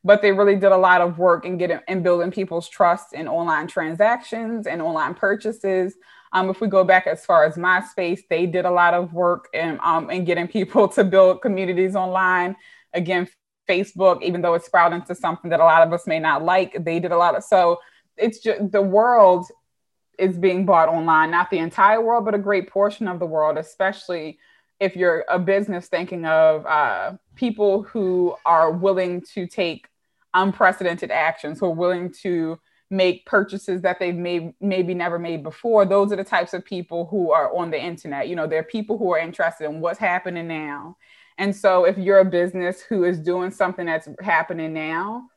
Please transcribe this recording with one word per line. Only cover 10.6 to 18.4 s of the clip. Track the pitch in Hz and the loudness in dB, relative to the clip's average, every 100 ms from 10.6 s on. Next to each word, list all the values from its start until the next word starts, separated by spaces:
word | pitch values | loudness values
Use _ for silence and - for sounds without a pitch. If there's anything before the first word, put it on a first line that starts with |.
| 190 - 202 | 0 2 2
<laughs> | - | 2
to | |
build | 196 190 185 185 | 4 6 6 4
communities | 233 190 185 180 190 | -2 -2 -2 0 0
online. | 196 185 185 185 185 180 202 _ _ _ | -2 -2 0 0 0 -2 -6 _ _ _
Again, | 175 170 180 180 _ _ _ - | -6 -4 -4 -4 _ _ _ -4
Facebook, | 180 196 175 185 175 | -2 -2 2 2 2
even | - 175 | -2 -2
though | 175 | 0
it | 170 | -2
sprouted | - 180 170 170 | 0 2 2 0
into | - | -10
something | 175 170 170 175 | -6 -6 -6 -4
that | 165 | 4
a | |
lot | 165 160 165 | 6 6 4
of | |
us | 170 | 2
may | - 160 | -4 -2
not | 160 156 | 0 0
like, | 165 190 185 - | 2 2 0 -6
they | 165 165 | -4 -4
did | 175 | 0
a | 175 | 2
lot | 175 - | 2 0
of, | |
so | - 190 175 175 - _ _ - | 2 2 4 0 -6 _ _ -4
it's | 226 220 | -4 -2